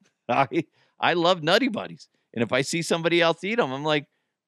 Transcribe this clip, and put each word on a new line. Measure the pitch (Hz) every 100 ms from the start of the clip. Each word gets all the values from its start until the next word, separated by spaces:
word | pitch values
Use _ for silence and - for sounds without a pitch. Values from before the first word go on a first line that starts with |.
| _
<laughs> | _ -
I, | 127 135 165 160 _ _ -
I | 131
love | 170 170 185
Nutty | 151 202 269
Buddies. | 196 87 156 - _ _
And | 113
if | 113
I | 127
see | 135 170
somebody | 160 170 165 170
else | 165 165
eat | 190 233
'em, | 147
I'm | 131
like, | 151 151 139 _ _ _